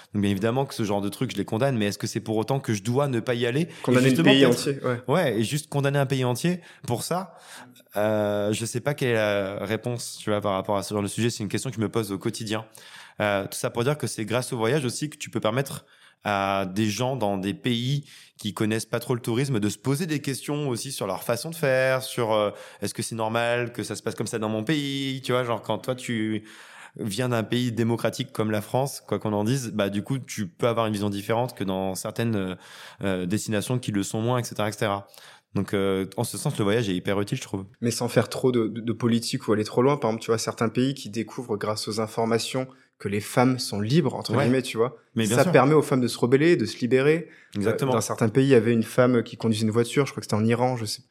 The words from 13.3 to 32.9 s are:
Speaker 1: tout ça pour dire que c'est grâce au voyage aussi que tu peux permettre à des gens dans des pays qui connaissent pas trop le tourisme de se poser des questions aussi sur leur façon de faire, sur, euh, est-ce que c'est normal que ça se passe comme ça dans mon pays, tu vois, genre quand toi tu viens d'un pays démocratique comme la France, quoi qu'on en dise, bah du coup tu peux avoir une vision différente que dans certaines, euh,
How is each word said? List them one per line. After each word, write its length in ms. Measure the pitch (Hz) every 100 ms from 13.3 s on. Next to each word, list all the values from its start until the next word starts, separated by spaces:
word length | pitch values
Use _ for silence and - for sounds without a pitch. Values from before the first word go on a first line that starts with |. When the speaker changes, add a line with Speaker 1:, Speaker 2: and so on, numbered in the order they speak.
| 98
Speaker 1:
tout 140 | 98 -
ça 120 | 123
pour 140 | 117
dire 140 | 120 147
que 100 | 117
c'est 180 | - 107
grâce 280 | 120 123
au 40 | 120
voyage 280 | 110 151 127
aussi 240 | - -
que 80 | -
tu 120 | -
peux 100 | 117
permettre 440 | 107 120 - - - _ - _ 104
à 400 | 101 98 98 98
des 120 | 95 110
gens 260 | 101 127 135
dans 220 | 104 98
des 160 | 98
pays 520 | 98 127 117 123 143 - - - -
qui 160 | 107
connaissent 320 | 90 107 110 -
pas 140 | 120
trop 140 | - 123
le 60 |
tourisme 380 | 123 113 139 117
de 100 | 104
se 80 | -
poser 280 | 127 139 180
des 140 | 147
questions 480 | - 123 - 147 143
aussi 220 | 120 139
sur 160 | - 104
leur 160 | 92
façon 260 | - 117 160
de 60 | 165
faire, 480 | 139 131 131 131
sur, 300 | - - 113
euh, 180 | 110 104 - - -
est-ce 120 | 101
que 80 | -
c'est 140 | 117 113
normal 560 | 110 117 117 120 120
que 120 | 117
ça 120 | 101 107
se 80 |
passe 120 | 113 107
comme 120 | 113
ça 100 | 113
dans 100 | 110
mon 140 | 110
pays, 580 | 110 156 143 139 135 131
tu 100 | 127
vois, 120 | 123 123
genre 160 | 110
quand 160 | - 107
toi 180 | - 127
tu 480 | - 117 110 107 104 - - - - -
viens 320 | 113 98 127
d'un 140 | 120
pays 280 | 107 120 123
démocratique 600 | 110 117 117 113 107 131
comme 180 | - 110
la 100 | 107
France, 400 | 101 123 139 - -
quoi 100 | 104
qu'on 120 | 110
en 100 | 104 107
dise, 260 | 135 117
bah 160 | 104 98
du 120 | 101
coup 160 | - 135
tu 280 | - - 95
peux 200 | - 123
avoir 200 | 113 110
une 60 |
vision 160 | 104 104
différente 460 | 101 98 113 127 -
que 80 |
dans 320 | 98 95 95 92
certaines, 400 | 110 - 117 107
euh, 200 | 92 92 - - -